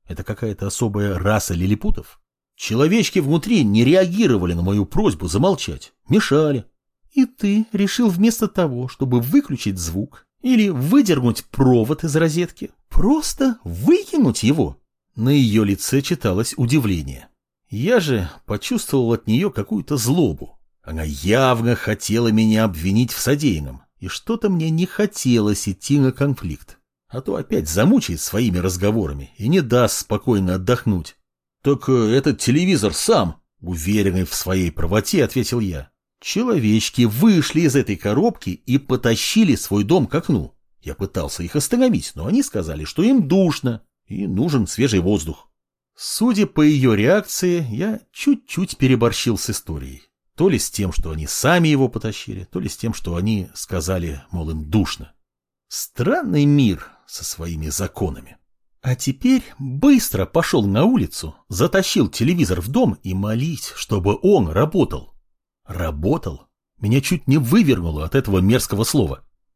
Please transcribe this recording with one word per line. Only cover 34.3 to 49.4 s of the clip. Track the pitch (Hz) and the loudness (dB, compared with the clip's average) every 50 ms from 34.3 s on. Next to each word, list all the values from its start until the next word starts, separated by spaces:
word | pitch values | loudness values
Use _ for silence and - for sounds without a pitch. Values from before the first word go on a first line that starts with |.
| - | -6
своей | - - 92 95 95 90 85 | -6 -4 -2 -2 -2 -2 -2
правоте, | - - - 82 101 107 98 - - 170 120 | -2 -2 -2 0 0 0 0 0 0 0 0
ответил | - - 131 110 - 123 120 | 0 0 -4 -4 -2 -2 -4
я. | 107 92 80 69 65 - _ _ _ _ _ _ | -4 -4 -6 -8 -12 -14 _ _ _ _ _ _
«Человечки | - - - 196 247 247 214 151 110 107 107 110 - - - 127 | -10 -6 -4 -2 0 0 0 2 2 2 2 2 0 0 0 0
вышли | 120 110 107 127 202 226 196 160 135 - - 156 | 0 0 2 4 4 4 4 4 2 0 0 0
из | 175 143 120 | 2 2 2
этой | 139 - - 101 | 2 0 0 -4
коробки | - - 104 107 139 208 233 - - - 98 | -4 -2 0 0 2 2 0 -2 -4 -8 -10
и | - - _ - 123 139 | -10 -8 _ -2 -2 -2
потащили | - - 127 120 - 113 117 - - - - 220 220 160 113 | 0 -2 -2 0 0 0 0 0 -2 0 2 4 4 4 2
свой | - - - 101 104 104 | 0 -2 -2 -2 0 2
дом | 107 170 180 139 - | 2 2 2 2 0
к | - | -2
окну. | 165 - - 143 92 71 - - _ _ _ _ _ | -2 -2 -2 -2 -2 -2 -6 -12 _ _ _ _ _
Я | - 78 67 | -14 -12 -8
пытался | - 98 - - 95 73 73 - - 87 | -8 -8 -6 -4 -6 -6 -6 -8 -8 -8
их | 87 - | -4 -4
остановить, | 147 - - 240 240 262 247 196 - - - - | -4 -2 0 2 2 2 2 2 0 -4 -8 -10
но | 73 82 | -8 -4
они | 127 202 285 | 0 0 0
сказали, | 269 - - 104 85 82 73 76 | 0 -2 -4 -6 -6 -6 -8 -8
что | 78 - - 147 190 | -10 -6 -2 0 2
им | 247 277 247 160 131 | 4 4 2 2 2
душно | 180 196 190 165 135 - - 123 117 104 - _ _ _ _ | 2 2 2 2 0 -2 -4 -4 -4 -6 -10 _ _ _ _
и | - 107 - 101 | -12 -8 -6 -6
нужен | 92 92 98 143 175 147 123 98 | -4 -2 -2 0 0 0 0 0
свежий | - - 110 131 131 107 92 | -2 -2 -2 0 2 2 0
воздух». | 85 98 107 92 76 80 76 - _ _ _ _ _ _ _ _ _ _ _ | 2 2 0 0 -2 -6 -12 -12 _ _ _ _ _ _ _ _ _ _ _
Судя | - - - - - 220 254 220 208 202 - | -14 -12 -10 -4 -2 0 0 2 2 0 0
по | - 156 | 2 4
ее | 151 151 151 139 131 123 107 | 4 4 4 4 4 4 4
реакции, | 98 110 139 190 208 196 - - - 185 180 175 170 151 117 | 4 4 4 2 2 0 -4 -4 -2 0 0 0 0 -2 -4
я | 104 127 180 220 220 - - _ | -4 -4 -4 -4 -4 -6 -10 _
чуть-чуть | _ - - 285 285 - - - - - - - - | _ -2 0 0 0 0 -2 -6 -6 -6 -6 -6 -2
переборщил | - 135 127 131 113 120 117 - - - 123 107 | 0 2 2 4 4 2 2 0 0 -2 -2 -2
с | 90 | -2